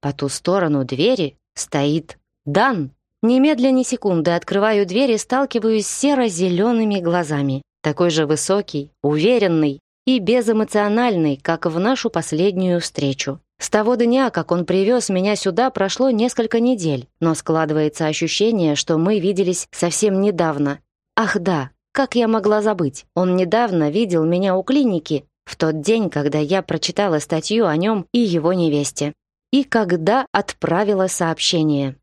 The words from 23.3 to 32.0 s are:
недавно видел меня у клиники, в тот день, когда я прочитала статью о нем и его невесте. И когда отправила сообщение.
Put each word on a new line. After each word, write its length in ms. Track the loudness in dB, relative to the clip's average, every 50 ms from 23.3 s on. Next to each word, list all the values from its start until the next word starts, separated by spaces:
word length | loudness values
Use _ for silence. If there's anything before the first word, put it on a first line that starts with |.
| 2 0
недавно 520 | 2 2 2 2 2 2 2 0 0 2
видел 360 | 2 0 0 2 2 0 2
меня 320 | 2 0 0 0 0 0 -2
у 60 | 0
клиники, 600 | 0 2 2 2 2 0 -2 -2 -4 -6 -6 -6 _ _ _ _
в 100 | -20 -6
тот 240 | _ -2 -2 -2 -2
день, 300 | 0 0 0 2 0 -2
когда 300 | -2 -2 -2 0 0 0
я 220 | -2 0 -2 -2
прочитала 580 | -2 -2 -6 -4 -4 -4 -2 0 0 0 0 -2
статью 480 | -2 -2 -4 -4 -2 -2 0 0 2 2
о 100 | 2 0
нем 280 | 0 0 0 -2 -4 _
и 80 | 0 0
его 320 | 0 2 0 0 0 0
невесте. 640 | 0 2 2 2 2 0 -2 -2 -4 -4 -6 -6 -6 _ _ _ _ _ _ _ 0
И 100 | 0 0
когда 640 | 2 0 0 0 2 0 0 2 2 2 0 0 -2 _
отправила 760 | -4 -4 -4 -8 _ -4 -2 0 0 0 0 0 0 0 -2
сообщение. 880 | -2 -2 -2 -2 -2 -2 -2 -2 0 2 2 2 0 0 -2 -4 -6 _